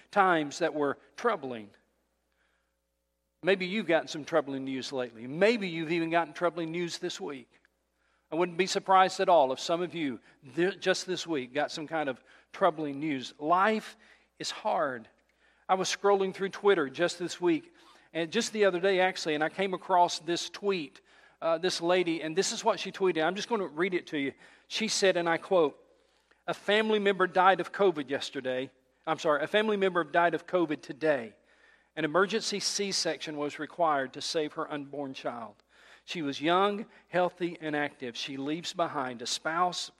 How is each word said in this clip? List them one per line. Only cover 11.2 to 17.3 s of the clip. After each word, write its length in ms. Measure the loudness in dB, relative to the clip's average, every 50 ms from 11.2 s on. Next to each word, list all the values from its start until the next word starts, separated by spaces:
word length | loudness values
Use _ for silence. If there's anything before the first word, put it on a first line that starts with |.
| -4
week 280 | -4 -4 -4 -4 -4 -4
got 160 | -4 -4 -4
some 160 | -4 -10 -8
kind 240 | -6 -4 -2 -2 -2
of 120 | -4 -6 _ _ -20 -20 _ _
troubling 480 | -2 2 2 2 2 0 -4 -6 -6 -6
news. 320 | -4 -4 -4 -4 -6 -10 -12 -8
Life 580 | 0 2 4 4 4 4 2 0 -4 -8 -16 _ _ -20 -20 _ _ _ _ _
is 120 | -10 -10
hard. 580 | -10 -6 -2 -2 0 0 0 -2 -4 -6 -12 -16 _ _ _ _ _ _ _ _ _ _ _ 0
I 60 | 0
was 140 | 0 2 -2
scrolling 460 | -2 2 4 4 4 4 2 0 -2
through 160 | -4 -6 -6
Twitter 400 | -6 2 4 4 4 4 2 -2
just 280 | 0 0 -2 -2 0 -4
this 220 | -6 -8